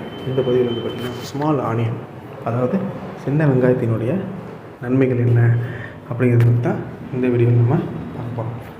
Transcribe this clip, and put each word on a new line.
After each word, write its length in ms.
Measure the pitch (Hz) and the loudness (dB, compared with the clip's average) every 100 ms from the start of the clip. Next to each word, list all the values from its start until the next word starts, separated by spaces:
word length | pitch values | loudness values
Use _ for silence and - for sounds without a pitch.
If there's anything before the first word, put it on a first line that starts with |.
| - - 131 | -10 -10 -4
இந்த 120 | 131 | 0
பதிவில் 240 | 123 123 120 | 2 2 2
வந்து 160 | 113 | 0
பார்த்தீங்கன்னா, 400 | 107 - 123 120 | -4 -6 -8 -8
ஸ்மால் 380 | - 139 151 147 | -8 -4 0 0
ஆனியன், 380 | 113 113 117 117 - - - - - | 0 0 -2 -4 -10 -16 -16 -8 -4
அதாவது 320 | 120 127 190 - - - - | 0 0 0 -4 -8 -12 -8
சின்ன 220 | - 147 151 | -2 2 4
வெங்காயத்தினுடைய 680 | 127 127 123 117 110 110 185 - - - - - - | 4 4 4 2 0 0 -2 -4 -10 -12 -14 -16 -12
நன்மைகள் 360 | 123 131 131 120 | -2 2 4 4
என்ன 380 | 117 117 117 117 - - - - - | 4 4 4 4 0 -8 -10 -14 -10
அப்படிங்கிறது 240 | - 127 120 | 0 4 6
பத்தி 220 | 117 117 | 6 4
தான் 140 | 147 220 - - - | 2 -2 -6 -12 -8
இந்த 140 | 127 127 | -2 2
வீடியோவில் 300 | 123 120 120 | 4 4 6
நம்ம 180 | 117 156 | 4 2
பார்க்க 680 | 190 - - - 117 - | 0 -6 -8 -8 -8 -6
போறோம். 140 | 113 - - - | -6 -8 -12 -14